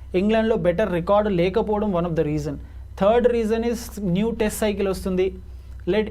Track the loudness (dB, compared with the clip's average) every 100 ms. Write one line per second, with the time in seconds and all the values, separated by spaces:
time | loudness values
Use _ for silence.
0 | -4 0 2 2 2 2 2 2 0 0
1 | 2 2 4 2 2 2 0 0 0 0
2 | 0 0 0 -2 -4 -8 -12 -16 -16 0
3 | 4 6 4 2 0 0 -2 -4 -6 -6
4 | -2 0 0 0 -2 0 -2 0 -2 -2
5 | -2 0 0 -2 -14 -16 -14 -8 0 0
6 | 0